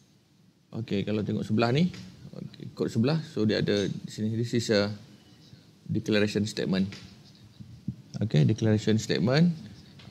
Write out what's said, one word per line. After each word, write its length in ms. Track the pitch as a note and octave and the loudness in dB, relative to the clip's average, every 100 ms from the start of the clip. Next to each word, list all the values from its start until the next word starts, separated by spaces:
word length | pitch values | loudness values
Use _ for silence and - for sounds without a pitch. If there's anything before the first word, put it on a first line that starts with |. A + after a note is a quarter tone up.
| _ _ _ _ _ _ _ | _ _ _ _ _ _ _
Okay, 320 | - A2 G2+ | -10 -4 -2
kalau 240 | G2+ G#2+ G2+ | -2 -2 -2
tengok 160 | G#2+ | -4
sebelah 320 | - A2 A#2 | 0 2 2
ni, 160 | C3+ F3+ - - - - - | 4 2 -2 -16 -18 -18 -16
okay, 320 | - - - - | -16 -14 -14 -6
kod 160 | E2 | -2
sebelah, 240 | - B2 D#3+ - | 0 2 0 -2
so 80 | - G#2+ | -2 0
dia 200 | F#2+ - | 2 2
ada 240 | G2+ G2 | 0 0
di 200 | - - | -4 -10
sini, 240 | - G#2+ A2 | -6 -4 -2
this 160 | A#2 | -2
is 160 | A#2+ A#2 | -2 2
a 240 | G#2 G2+ G#2 - - - - - - - - - | 2 2 -2 -14 -20 -20 -20 -20 -20 -20 -18 -4
declaration 560 | G#2+ A#2 G#2+ G#2 G#2+ G#2 | -4 2 2 4 2 -2
statement. 400 | - - F#2+ G2 - - - - - - - - - - - - - | -2 -2 0 -2 -4 -18 -20 -20 -20 -20 -20 -20 -14 -12 -14 -12 -6
Okay, 240 | A2 D3+ C3 | 0 4 4
declaration 560 | A2 A2 G#2+ - G#2+ | 2 2 2 2 0
statement, 520 | - C#2 G2 C#3 F3 D#3+ - - - - - | 2 0 2 4 4 2 -10 -18 -20 -20 -20